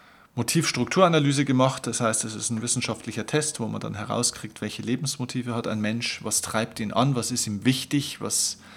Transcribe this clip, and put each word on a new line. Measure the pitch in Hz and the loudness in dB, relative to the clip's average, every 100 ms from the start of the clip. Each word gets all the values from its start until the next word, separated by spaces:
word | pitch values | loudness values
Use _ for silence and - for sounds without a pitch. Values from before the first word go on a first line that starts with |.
| - - - - | -20 -20 -10 -4
Motivstrukturanalyse | 117 165 160 - 120 - 185 156 143 139 139 | 0 2 2 0 0 6 6 6 4 4 2
gemacht. | 127 131 131 - | 4 4 2 -4
Das | 113 | 0
heißt, | 120 110 113 | 2 2 -2
es | 110 | -4
ist | - | -4
ein | 113 | -2
wissenschaftlicher | 117 - 120 110 - 113 104 | -2 -2 -2 -4 -6 -6 -2
Test, | 151 147 - | 0 0 -2
wo | 113 | -4
man | 107 | -4
dann | 113 104 | -4 -6
herauskriegt, | 104 110 123 - 107 - | -2 0 0 -2 -10 -8
welche | 104 - | -6 -4
Lebensmotive | 107 127 135 - 123 127 120 117 | -2 -2 -2 -4 -4 -4 -4 -4
hat | 110 | -2
ein | 107 | -2
Mensch, | 107 113 117 - | 0 0 -2 -4
was | 107 - | -2 -2
treibt | - 110 113 - | 0 -2 -2 -4
ihn | 107 | -2
an, | - 131 127 | 2 4 2
was | 110 | 0
ist | 120 - | -2 -2
ihm | 101 107 | 0 2
wichtig, | 131 - 147 143 - | 2 0 0 0 -6
was | 107 - - - - | -2 0 0 -4 -14